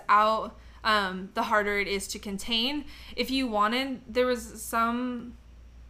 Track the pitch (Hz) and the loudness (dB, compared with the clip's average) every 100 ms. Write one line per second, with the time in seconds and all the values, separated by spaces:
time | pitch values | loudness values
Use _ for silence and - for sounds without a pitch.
0 | - 208 214 220 208 - - - 220 208 | 4 6 6 2 -2 -12 -20 -4 2 2
1 | 190 185 190 226 226 214 202 202 196 196 | 2 -4 -6 -4 2 2 2 0 0 -2
2 | - 208 214 196 - 226 247 294 - - | -4 -8 -8 -6 -2 0 0 -2 -6 -14
3 | - - 240 269 254 208 208 247 269 247 | -8 -6 -2 0 0 2 2 2 -2 -6
4 | - 240 254 240 226 214 - 233 226 240 | -4 0 2 0 -4 -12 -4 0 0 0
5 | 247 240 240 - - - - - | -4 -6 -10 -16 -20 -20 -20 -20